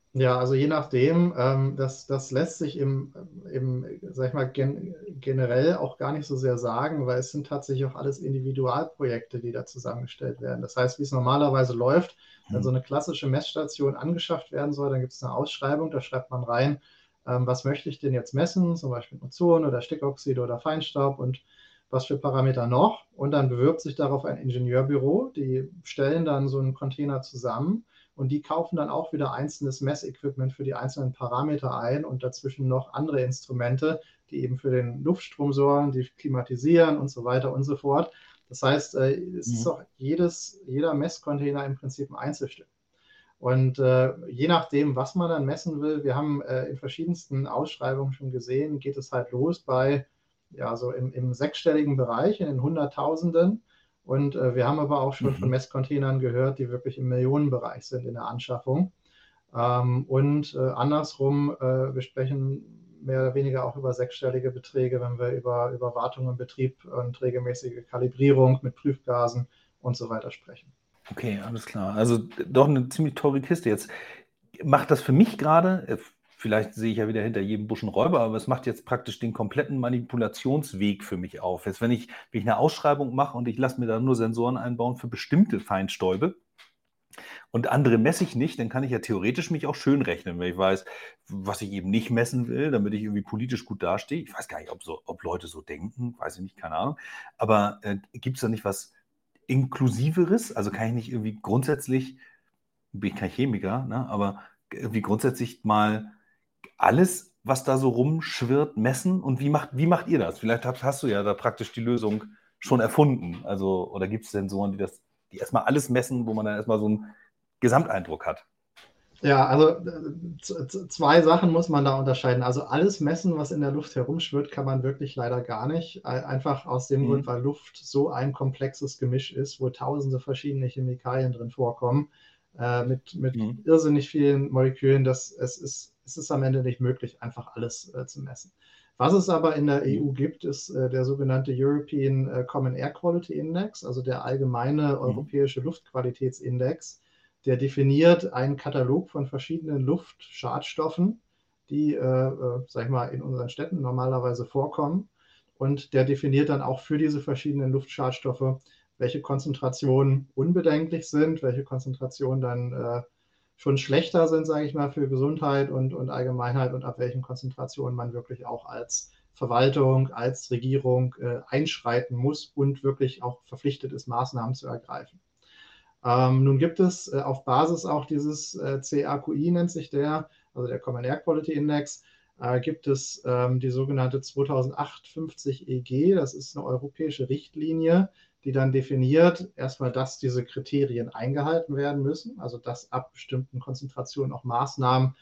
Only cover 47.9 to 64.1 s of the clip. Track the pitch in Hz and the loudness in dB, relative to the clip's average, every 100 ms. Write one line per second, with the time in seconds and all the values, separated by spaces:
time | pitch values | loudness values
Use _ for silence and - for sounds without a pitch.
47.9 | 135 135 131 135 127 120 131 151 143 135 | -2 -4 -6 -6 -8 -2 -2 0 -4 -6
48.9 | 139 127 127 120 123 151 175 - 127 135 | -8 -6 -6 -4 0 0 -2 -2 2 2
49.9 | 143 135 _ _ _ _ - 120 117 123 | 2 -4 _ _ _ _ -8 -6 -4 -6
50.9 | 127 127 127 127 120 147 - 170 151 147 | -4 -6 -4 -4 -2 -4 0 2 2 2
51.9 | 135 120 117 170 208 160 135 139 165 135 | 0 0 2 2 0 -2 0 0 0 -2
52.9 | - 147 160 170 165 180 220 - _ _ | -2 -2 0 2 4 4 2 -8 _ _
53.9 | _ - 135 143 139 127 123 123 151 143 | _ -4 0 0 2 0 2 2 2 0
54.9 | 143 135 135 131 135 131 127 - 131 131 | 0 0 0 -2 0 0 0 -2 -4 -2
55.9 | 143 135 135 127 120 135 - 123 123 135 | 0 0 0 0 2 0 0 -6 -4 -6
56.9 | 131 127 123 127 143 147 123 120 113 - | -4 -2 2 2 4 2 0 -4 -10 -8
57.9 | 127 123 120 113 120 - 120 - 139 185 | -8 -8 -8 -8 -8 -8 -6 0 0 0
58.9 | - _ _ _ _ _ 117 120 123 123 | -2 _ _ _ _ _ -2 2 2 2
59.9 | 123 131 131 143 147 147 139 131 117 135 | 0 2 4 4 2 0 -2 -2 0 2
60.9 | 151 151 - 139 143 143 147 131 131 131 | 2 -2 0 2 2 0 0 0 0 0
61.9 | 131 123 - 131 139 135 135 - - - | -4 -8 -4 -2 0 -2 -4 -10 -20 -20
62.9 | - 139 131 131 135 139 131 127 139 131 | -12 -2 0 2 2 0 0 -2 -4 -4
63.9 | 123 123 | -2 -4